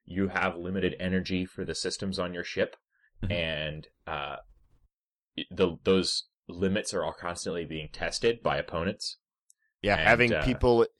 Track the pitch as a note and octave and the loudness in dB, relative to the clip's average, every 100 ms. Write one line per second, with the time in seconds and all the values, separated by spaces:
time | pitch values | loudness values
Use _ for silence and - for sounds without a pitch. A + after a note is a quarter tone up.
0 | - F2+ F#2+ F#2+ F#2 E2+ F2+ F#2+ F2+ - | -8 -2 -2 0 -2 -2 -4 -2 0 -2
1 | F#2 F#2 F2 F#2 F2+ - F2+ - F#2 - | -2 -2 0 -2 -2 -6 -8 -6 -6 -4
2 | G2 F#2+ F2+ F2 E2+ F#2+ - - _ _ | -4 -4 -4 -6 -6 -2 -4 -4 _ _
3 | _ - F#2 F2 E2 D2+ D#2 D2+ - _ | _ -8 -4 -2 -2 -4 -6 -8 -14 _
4 | - D2+ C#2+ C#2 - - _ _ _ _ | -8 -6 -6 -8 -14 -20 _ _ _ _
5 | _ _ _ - - F#2+ F2+ D#2+ - F#2+ | _ _ _ -12 -8 0 0 2 4 4
6 | F2 - - _ - E2+ F#2+ G2+ - F#2+ | 4 -2 -6 _ -16 -2 0 0 -2 -2
7 | D#2+ - F2 E2+ F#2+ F2 D#2 D#2 D2+ - | -4 -2 -4 -4 -4 -4 -4 -8 -10 -6
8 | E2+ - A#2 A#2 D#2 C#2+ - E2 F2+ G#2+ | -4 0 0 2 0 0 -2 -4 -2 -4
9 | - - _ _ _ _ _ _ G2+ F#2 | -8 -12 _ _ _ _ _ _ 2 4
10 | F2 A#2 A#2+ D#2+ C3 A#2+ B2 A#2 A2+ | 6 6 6 2 0 2 6 6 4